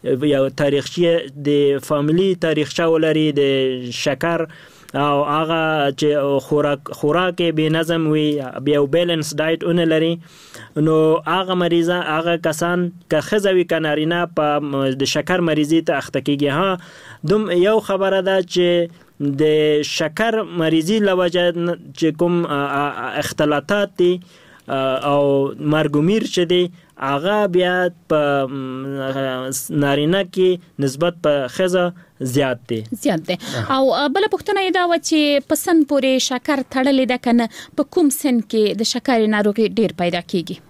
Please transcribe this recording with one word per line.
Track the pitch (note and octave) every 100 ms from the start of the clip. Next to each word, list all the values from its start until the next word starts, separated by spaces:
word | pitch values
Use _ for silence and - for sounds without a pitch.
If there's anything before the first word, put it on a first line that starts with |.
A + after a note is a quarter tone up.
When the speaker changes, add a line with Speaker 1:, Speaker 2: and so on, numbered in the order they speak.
Speaker 1:
یو | - C3+ D3 C#3 C3+
تاریخچه | - D3 C#3+ C3+ - E3+ E3 C3+
د | C#3 D3 D3 C#3+ C#3
فامیلي | - D3+ D3 E3 F#3+
تاریخچه | F3 E3 D#3 C#3+ - E3
ولري | D#3+ D#3+ D#3 D#3
د | C#3+ C#3 C3+ C3 B2+ B2
شکر، | A#2+ D3 C3+ E3+ E3 D#3+ - - - -
او | C#3 D3 C#3+
هغه | D3 D3+ D#3+ E3 D#3+ D#3 C#3+
چې | B2+ D3+ D3 C#3 C#3
خوراک، | - D3 D3 C#3+ -
خوراک | - D3 D#3+ F#3 F3
یې | E3+
بې | D#3 D#3
نظم | D#3+ E3 E3 D#3
وي، | D3+ D3+ D3 C3 -
بیا | C3+
یو | D3
بیلنس | C#3+ D#3+ F3 E3 D3+
ډایټ | D3 D#3+ E3
ونه | E3+ E3+
لري، | E3 D#3+ E3 E3 - - - - - D#3
نو | D#3 D#3+ D#3 D#3+ D#3
هغه | F3 F#3
مریضان، | F3+ F3 E3+ E3 F3+ D#3+
هغه | D#3 E3 E3+
کسان، | E3+ D#3 E3+ F3+ F3 - _
که | D#3
ښځه | C#3+ G#3+ G3
وي | F#3
که | F3 E3
نارینه، | D#3 D3 D#3 F3
په، | E3+ E3+ D3+ D3
م-، | D3 C#3 C3+
د | C3
شکر | C3+ D#3 D3+ F3+
مریضي | E3 D3+ D3 E3
ته | E3 C#3+
اخته | - C#3
کیږي. | C3+ C#3+ C#3+
ها، | C#3+ F#3+ F3+ - - - - D3+
دوم-، | G#3+ G#3
یو | F3 F#3+ A3
خبره | G#3 F#3+ G3 F#3+
ده | F#3 F#3+
چې | F3+ F3+ F3 F3 E3+ - - _
د | C#3+ C#3 D#3 D3+ D3+ D3+
شکر | C#3+ - D#3+ D#3 A3+ A3
مریضي | E3+ E3+ D#3+ D#3+ D#3+ A3
له | G3+
وجه | F#3 F3+ F3 F3
نه | E3+ F3 E3+ - -
چې |
کوم، | D#3+ D#3 F3 F3
آه، | E3
آه، | C#3+ C#3+ C#3 D3 G#2+ B2 G#2+
اختلاطات | - - D3+ D3 C#3+ G3+ G3+ -
دي، | F3+ F3+ F3+ - - - -
آه، | C3+ C3+ C3
او | C#3+ C#3+ C#3+ C#3 C#3
مرګ | - D3 D3+ C#3+
و | D3
میر | D#3+ A3
چې | - -
دی، | E3+ F3+ F3+ - _ -
هغه | C3+ C#3 F3 G#3+ G3+
بیا | F3+ F3+ F3+ F3+ F3 _
په، | D#3 D3 C#3 C3+
م، | C#3 C3 C3 C3+ C#3 C3+ C3+ C3+ B2+ C3 C3+ -
نارینه | D#3 C#3+ C#3+ D3+ F#3+
کې | F#3+ F#3 F#3 F3+ - -
نسبت | C#3 C#3 E3+ E3+
په | D3+ D3 B2
ښځه | - F#3 F3+ F3 F3+ - _
زیات | C3 C3 C3+ B2 -
دی. | A2+ A2
Speaker 2:
زیات | A#3 D4 F3 -
دی. |
Speaker 1:
آه. | F3+ A3+ - G#2 C4+
Speaker 2:
او، | C4+
آه، | A#3+ C#4+
بله | E4+ G#4+
پوښتنه | F#4+ - G4+ F#4+
یې |
دا | F4+
وه | F4 E4+
چې | - D#4 D4 C#4+ -
په |
سن | D4+ - E4
پورې | C#4+ C#4+ C4 C4
شکر | - B3 - C4+ B3+
تړلی | C4 C#4 C4+
ده | B3 B3
که | B3
نه؟ | A#3 A3+ - - -
په |
کوم | - F#4+ D4
سن | - C#4+ A#3+
کې | - A3 G#3
د | G3+
شکرې | A3+ B3 - A#3 A3
ناروغي | G#3+ G#3 G#3 G#3
ډېر | G3 F#3+ D#3+
پیدا | F3 F3
کیږي؟ | - F#3+ D#3+ F3+